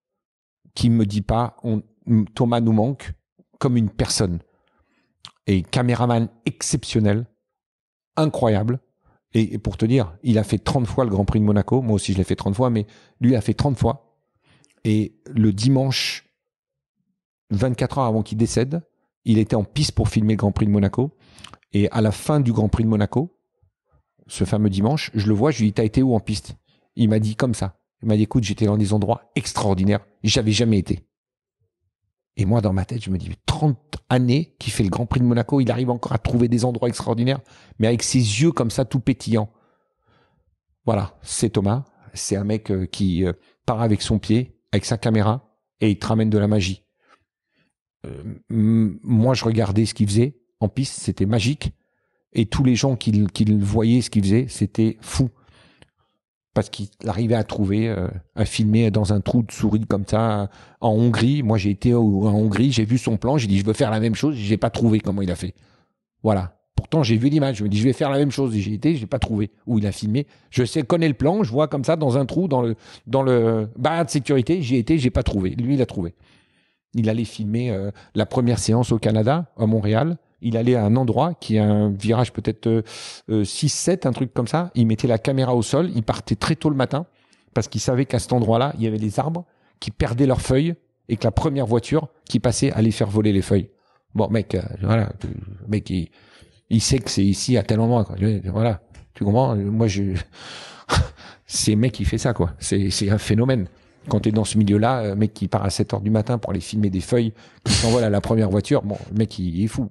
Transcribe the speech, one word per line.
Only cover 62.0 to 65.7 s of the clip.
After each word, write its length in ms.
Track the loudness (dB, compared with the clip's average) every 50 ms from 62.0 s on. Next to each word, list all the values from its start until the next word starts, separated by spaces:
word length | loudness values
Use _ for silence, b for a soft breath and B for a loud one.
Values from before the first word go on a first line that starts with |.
| 4 4 2 2 2
en 80 | 2 2
Hongrie, 380 | 2 2 2 2 2 2 2
j'ai 140 | 2 0 0
vu 120 | 2 0 0
son 200 | 0 0 -2 -2
plan, 200 | 0 0 0 0
j'ai 100 | 0 2
dit, « 100 | 0 0
Je 60 | 2
veux 80 | 0 0
faire 180 | 0 0 0
la 80 | 0 0
même 160 | 0 0 0
chose », 200 | 0 0 -2 -2 -2
j'ai 180 | -2 -2 0
pas 140 | 0 0 -2
trouvé 320 | -2 2 2 2 2 2
comment 200 | 0 -2 -4 -2
il 100 | -2 -4
a 40 | -4
fait. 180 | -6 -8 -10 -12 _ _ _